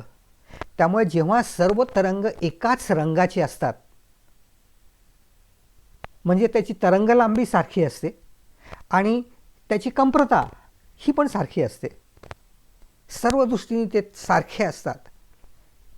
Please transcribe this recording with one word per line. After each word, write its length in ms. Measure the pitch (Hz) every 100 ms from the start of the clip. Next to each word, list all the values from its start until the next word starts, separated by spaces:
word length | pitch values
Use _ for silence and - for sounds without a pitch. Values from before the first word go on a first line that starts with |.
| 113 - _ _ _ - - -
त्यामुळे 280 | 170 208 214
जेव्हा 380 | 165 160 226
सर्व 400 | 226 - 175 208 247 202
तरंग 300 | 190 190 214 -
एकाच 500 | 170 - 226 247 -
रंगाचे 500 | 165 156 160 180 190
असतात, 320 | 147 - 135 - _ _ _ _ _ _ _ _ _ _ _ _ _ _ _ _ _ _ _ _ _ - - _ 175
म्हणजे 220 | 185 220
त्याची 260 | 226 - 208
तरंग 260 | 190 190 214
लांबी 360 | 240 226 220 240
सारखी 380 | 190 165 -
असते 360 | 156 - 156 - - - _ _ - - -
आणि 320 | 180 202 240 240 - - _ -
त्याची 200 | 214 262
कमप्रता 600 | 262 269 294 277 202 120 - _ _ _ -
ही 140 | -
पण 160 | 294 294
सारखी 340 | 196 143 -
असते, 260 | 127 - 131 - _ _ - - _ _ _ _ - _ -
सर्व 360 | - 233 269 254
दृष्टीने 400 | 233 - 226 220
ते 260 | 214 202 -
सारखे 480 | - 170 - -
असतात, 320 | 196 - - 131 - - - - - - _ _ -